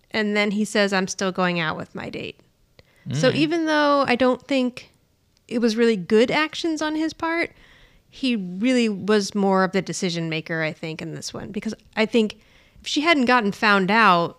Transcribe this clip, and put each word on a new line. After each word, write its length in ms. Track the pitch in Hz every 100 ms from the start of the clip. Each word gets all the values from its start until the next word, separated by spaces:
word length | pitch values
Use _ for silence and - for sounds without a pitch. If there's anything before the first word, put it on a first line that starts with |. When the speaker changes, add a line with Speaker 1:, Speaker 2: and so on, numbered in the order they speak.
| _
Speaker 1:
And 240 | 220 208 208
then 160 | 208
he 120 | 202
says, 280 | 214 220 202
"I'm 160 | 196 185
still 240 | - 196
going 260 | 180 180 175
out 180 | 156 175
with 160 | 165 -
my 140 | -
date." 280 | - - - _ _ _ _ _ _ -
So 200 | 143 254
Speaker 2:
Mm. 20 |
Speaker 1:
even 320 | 247 302 339 320
though 380 | 302 294 285 277
I 80 |
don't 320 | 240 254 247 -
think 460 | 277 247 240 - _ _ _ _ _ -
it 100 | 240
was 160 | 233
really 220 | 220 233 220
good 340 | 170 214 240
actions 500 | 285 302 - 339 311
on 140 | 311
his 180 | 311 320
part, 380 | - 330 330 330 - - _ _ _ _
he 280 | - 262 240
really 520 | 185 180 233 254 233
was 460 | 202 185 214 196
more 300 | 208 196 190
of 80 | 185
the 100 | 190
decision 460 | 170 165 190 170 165
maker, 340 | 160 156 165
I 100 | 156
think, 300 | 156 165 160
in 100 | 165 151
this 180 | -
one. 160 | - -
Because 240 | 202 220 214 _ -
I 100 | 214
think 300 | 247 214 - _ _ _ -
if 40 | -
she 140 | -
hadn't 240 | 302 320 240
gotten 260 | 247 208
found 380 | 185 220 202 185
out, 480 | 214 214 175 170